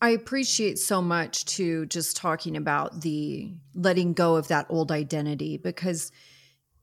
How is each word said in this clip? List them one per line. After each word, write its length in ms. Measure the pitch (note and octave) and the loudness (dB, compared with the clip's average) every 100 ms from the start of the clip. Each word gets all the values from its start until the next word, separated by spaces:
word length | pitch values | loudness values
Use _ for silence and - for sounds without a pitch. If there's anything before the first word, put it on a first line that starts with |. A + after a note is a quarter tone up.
I 80 | A#3 | 2
appreciate 680 | A#3 A#3 C4+ C4 - G#3+ - | 2 0 -2 0 0 0 0
so 220 | - G3 | 0 2
much, 440 | F3 E3+ D#3 - - | 2 0 0 -4 -4
too, 400 | - F3 E3 D#3 | -2 0 0 -2
just 280 | F3 D#3 - | -2 -4 -2
talking 380 | F3+ D#3+ E3+ D#3 | -2 -2 -2 -4
about 440 | D3+ D3 E3 E3+ | 0 0 0 -4
the 520 | D#3 D3+ D3 C3+ C#3 E3 - - | -4 -2 -4 -6 -8 -12 -12 0
letting 380 | F3+ F3+ F3 | 2 4 4
go 220 | E3+ E3+ E3 | 4 4 4
of 120 | D3 | 4
that 160 | D#3 - | 0 0
old 220 | E3 D3+ | 0 0
identity, 680 | D#3 D3 D#3 D3 D3 D3+ D3+ | 0 -2 -2 -2 -2 -4 -6
because 540 | F3+ F3 F#3 E3 - - - - _ _ _ _ | -6 -4 -4 -4 -6 -12 -20 -20 _ _ _ _